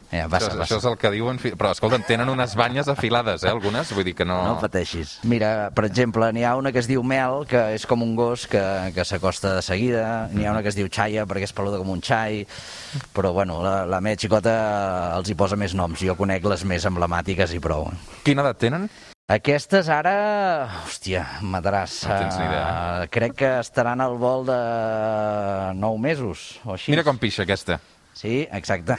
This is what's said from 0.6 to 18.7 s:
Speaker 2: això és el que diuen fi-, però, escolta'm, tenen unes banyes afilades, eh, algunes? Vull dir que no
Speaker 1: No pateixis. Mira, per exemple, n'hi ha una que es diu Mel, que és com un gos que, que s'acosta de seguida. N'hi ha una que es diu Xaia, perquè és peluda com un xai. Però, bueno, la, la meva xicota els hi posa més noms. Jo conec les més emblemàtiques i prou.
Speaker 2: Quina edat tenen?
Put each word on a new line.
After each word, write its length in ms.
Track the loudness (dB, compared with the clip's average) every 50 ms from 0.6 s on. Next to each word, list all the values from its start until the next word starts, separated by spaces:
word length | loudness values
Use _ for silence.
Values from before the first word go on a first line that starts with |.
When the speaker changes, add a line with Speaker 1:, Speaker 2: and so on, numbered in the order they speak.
| -2
Speaker 2:
això 140 | 0 0 0
és 60 | 0 0
el 60 | -2 2
que 120 | 2 2 2
diuen 240 | 2 -2 -2 -2 -2
fi-, 140 | -4 -4 -2 0
però, 120 | 2 2 2
escolta'm, 260 | 2 2 2 2 2 2 2
tenen 220 | 2 2 2 0
unes 240 | 2 0 0 0 2 2
banyes 300 | 2 2 2 0 0 0
afilades, 540 | 0 0 2 2 2 2 2 2 0 2 2
eh, 60 | 0
algunes? 400 | 0 2 0 0 0 0 -2 -2 0
Vull 140 | 0 0 0
dir 60 | 0 0
que 80 | 0
no 140 | 0 2 0 2
Speaker 1:
No 100 | 0 0 0
pateixis. 560 | -2 0 0 0 -2 -2 -4 -6 -6 -8 -10 -4 0 0
Mira, 400 | 2 2 2 2 0 0 -2 -2 0
per 100 | 0 0
exemple, 460 | 2 2 2 2 2 4 2 2 2 2
n'hi 120 | 2 2 2
ha 80 | 2 2
una 140 | 0 0
que 80 | 0 0
es 60 | 0 2
diu 140 | 0 0 2
Mel, 380 | 2 2 2 2 0 0 -2 -2 2
que 100 | 2 2 4 2 0
és 80 | -2 0
com 160 | 0 2 2
un 140 | 2 0 2 2
gos 280 | 2 0 0 -2 -4 0
que, 120 | 0 2 2 2 0 -2 -2 -2 -2
que 80 | -2 -2
s'acosta 460 | -2 -2 0 0 0 0 0 0 0 0 0
de 40 |
seguida. 420 | 0 0 0 0 2 2 2 0 0 0 -2 -4 -4 -2
N'hi 160 | -2 0 0 2
ha 60 | 0
una 100 | 0 0
que 80 | -2
es 60 | -2 -2
diu 100 | -4 -2
Xaia, 380 | 0 -2 0 0 0 -2 -2 -2
perquè 160 | -2 -2 -4
és 80 | -4 -4
peluda 240 | -4 -2 -2 -2 -2
com 140 | -2 -2 -4
un 80 | -4
xai. 400 | 0 2 2 2 2 0 -2 -4 -6 -8 -12 -16 -16 -14 -16 -16 -14 -10 -10 -10 -10 -6 -4
Però, 160 | 0 0 2 2
bueno, 240 | 2 0 0 -2 -2
la, 220 | -2 0 0 0 0
la 140 | 0 -2 0
meva 160 | 0 -2 -2 -2
xicota 380 | 0 2 2 2 4 2 2 2 2 0 0 0 0 0 -2 -2 -2 -2 -2 -2
els 120 | -2 -2
hi 80 | 0 2
posa 200 | 2 2 2 0
més 160 | -2 0 0 0
noms. 240 | 0 -2 -2 -2
Jo 160 | 0 0 0 2
conec 300 | 0 0 0 0 0 0
les 160 | 0 0 0
més 220 | 0 0 0 0 0
emblemàtiques 580 | 0 2 0 0 0 -2 0 -2 0 0 0 0 0
i 60 | -4
prou. 280 | -2 -2 -2 -2 -2 -4 -6 -10 -12 -16 -16 -2 0
Speaker 2:
Quina 180 | 2 2 4
edat 160 | 2 0 0 2
tenen? 300 | 0 0